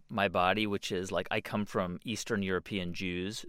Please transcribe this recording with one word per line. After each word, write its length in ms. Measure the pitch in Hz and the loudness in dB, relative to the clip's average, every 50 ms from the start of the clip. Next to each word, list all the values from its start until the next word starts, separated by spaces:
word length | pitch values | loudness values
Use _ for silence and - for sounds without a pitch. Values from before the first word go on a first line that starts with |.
| - - | -4 -4
my 180 | 127 107 101 | 0 2 2
body, 400 | 98 87 92 90 92 95 107 107 | 4 4 4 4 4 4 4 2
which 240 | 104 101 95 - - | 0 0 -2 -2 -2
is, 220 | 104 90 95 92 | -2 -2 -2 0
like, 160 | 90 87 95 - | -2 -2 0 0
I 100 | - 110 | 0 -2
come 240 | - - - 104 104 | 0 0 -2 -2 -2
from 360 | - - 107 92 90 87 87 | 0 0 0 0 0 -2 -4
Eastern 400 | - - 107 - - - 117 101 | -4 -4 -4 -4 -2 -2 0 0
European 500 | 98 95 92 87 - - 104 98 90 87 | 2 2 2 0 0 -2 -2 -2 -2 -2
Jews, 520 | 85 - 98 90 87 90 90 101 110 - - | -2 -2 -2 -2 0 0 -2 -2 -4 -6 -8